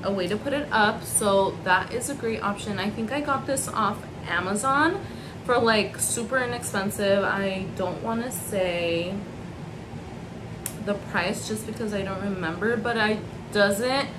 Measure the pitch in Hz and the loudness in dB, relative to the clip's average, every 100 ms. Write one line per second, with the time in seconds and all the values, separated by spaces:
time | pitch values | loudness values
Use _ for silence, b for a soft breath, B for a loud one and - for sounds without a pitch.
0 | 196 202 175 208 277 285 294 220 208 220 | 0 0 0 -2 0 -2 0 4 4 2
1 | - - 214 196 190 170 185 185 - 240 | -2 0 4 6 4 0 2 2 4 -4
2 | 247 277 226 220 196 202 214 196 196 208 | -4 -4 -2 -2 -2 -2 -4 -2 -2 -2
3 | 220 277 294 277 - 269 - - 208 226 | -2 -2 0 0 0 -2 0 0 0 0
4 | - - - 170 180 202 269 277 320 392 | -8 -10 -2 -2 0 0 4 4 4 2
5 | B B B B - 240 226 220 196 - | B B B B 2 4 6 4 2 -2
6 | - - 220 262 247 240 - 202 196 208 | -2 -2 0 0 0 -2 -2 -2 -2 2
7 | 202 202 196 196 196 190 180 - 185 175 | 4 6 4 2 0 -2 -4 -2 -2 -2
8 | 226 226 247 254 - 196 180 175 170 170 | -2 -2 -2 -4 -2 0 2 2 2 0
9 | 175 196 - - - - - - - - | 0 -4 -6 -10 -10 -10 -10 -10 -10 -10
10 | - - - - - - - - 202 202 | -10 -10 -10 -10 -10 -6 -6 -4 -2 -2
11 | - 196 175 226 - 214 220 214 214 202 | -2 0 0 -2 -4 -6 -6 -4 -2 -2
12 | 190 196 202 190 170 165 208 240 233 226 | -2 -4 -2 -2 -2 0 2 2 0 2
13 | 214 214 - - - 202 202 202 247 269 | 2 2 -4 -10 -2 4 4 4 2 0
14 | 277 | 0